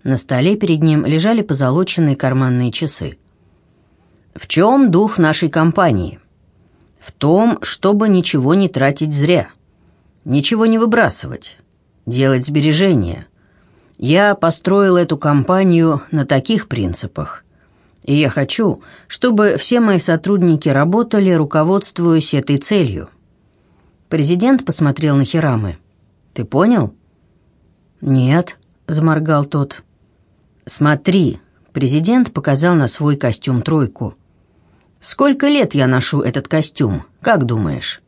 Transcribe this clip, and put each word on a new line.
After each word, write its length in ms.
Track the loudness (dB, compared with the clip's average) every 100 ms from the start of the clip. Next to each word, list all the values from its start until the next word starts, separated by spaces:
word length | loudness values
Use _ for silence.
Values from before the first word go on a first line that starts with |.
На 140 | -2 -4
столе 380 | -2 -2 0 0
перед 260 | 0 2
ним 240 | 2 2 0
лежали 360 | 0 0 0
позолоченные 720 | -2 -2 0 0 -2 0 0 0
карманные 560 | -2 0 0 0 -2
часы. 460 | -4 -8 -8 -12 -14 _ _ _ _ _ _ _ _ _ _ _ -20
"В 120 | -6
чем 440 | 0 2 4 4
дух 260 | 4 0 2
нашей 320 | 0 2 -2
компании?" 720 | 0 0 2 0 0 -4 -10 _ _ _ _ _ _ _ _
"В 120 | -20
том, 460 | _ 2 4 2 0
чтобы 480 | -6 -4 0 0 2
ничего 440 | 2 0 0 2
не 140 | 2 0
тратить 460 | 0 -2 0 -4
зря, 360 | -2 2 0 -2 _ _ _ _ _ _ _
ничего 420 | -2 -2 0 0 2
не 100 | 2
выбрасывать, 800 | 2 2 0 -2 -12 -14 -16 -20 _ _ _ _ -6
делать 400 | 0 2 0 0
сбережения. 840 | -2 0 2 2 0 -2 -8 -16 _ _ _ _ _ _ -8
Я 380 | 0 2 2 2
построил 600 | -2 -2 0 2 4 2
эту 200 | 0 -2
компанию 840 | 0 0 2 2 2 4 2 0 -4
на 140 | -4 0
таких 420 | -2 0 -4 -4
принципах. 760 | -6 -4 -6 -10 -10 -12 -14 _ _ _ _ _ _
И 160 | -2 0
я 100 | 0
хочу, 540 | -2 -4 -2 -2 -2 -12 -20 _
чтобы 500 | -4 0 2 2 0
все 220 | 0 0
мои 200 | 2 2
сотрудники 680 | 0 -2 0 2 2 2 0
работали, 640 | 0 2 0 0 0 2
руководствуясь 1000 | 2 0 0 0 0 -4 -2 0 2 0
этой 240 | -4 -2 -4
целью". 520 | 0 0 0 -4 -12 _ _ _ _ _ _ _ _ _ _
Президент 560 | -2 0 2 2 2 0
посмотрел 500 | -2 -2 0 0 0
на 80 |
Хирамы. 540 | 0 0 0 0 -4 -8 _ _ _ _ _
"Ты 100 | -10
понял?" 500 | -4 2 2 2 0 -6 _ _ _ _ _ _ _ _ _ _
"Нет", 560 | -2 0 2 0 -2 -12 _ _ -6
заморгал 580 | 0 0 0 0 0 0
тот. 380 | -4 -4 -8 _ _ _ _ _ _ _ _ -16
"Смотри", 720 | -2 0 2 2 2 2 -2 _ _ _
президент 640 | -4 0 0 2 0 0
показал 420 | -2 -2 0 2 2
на 120 | 0
свой 280 | -2 -2 0
костюм-тройку. 1000 | -2 -2 -2 -2 0 0 -2 -4 -12 -12 _ _ _ _ _ _ _ _
"Сколько 480 | -18 0 0 2 2
лет 260 | 2 0
я 140 | 2 2
ношу 340 | 2 0 -2
этот 260 | -2 -4 -4
костюм, 580 | -4 -4 -4 -2 -2 -8 _
как 240 | 0 0 0
думаешь?" 560 | -2 -4 -6 -10 -14